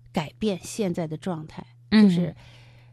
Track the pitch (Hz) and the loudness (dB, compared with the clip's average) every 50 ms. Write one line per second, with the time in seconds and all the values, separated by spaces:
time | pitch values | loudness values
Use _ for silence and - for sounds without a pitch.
0 | - - - 180 147 139 - - 214 214 190 170 - - - - 214 180 170 - | -20 -8 -6 -6 -4 -6 -6 -6 -4 -4 -4 -4 -6 -10 -6 -4 -4 -4 -2 -4
1 | 170 156 156 151 - 196 175 156 156 151 - - - - - - - - - 220 | -4 -6 -8 -8 -6 -6 -8 -8 -10 -12 -16 -18 -18 -18 -20 -20 -4 2 4 6
2 | 208 196 175 175 175 165 - - - - - - - - - - - - | 6 6 6 4 0 -2 -6 -10 -18 -20 -20 -20 -20 -20 -20 -20 -20 -20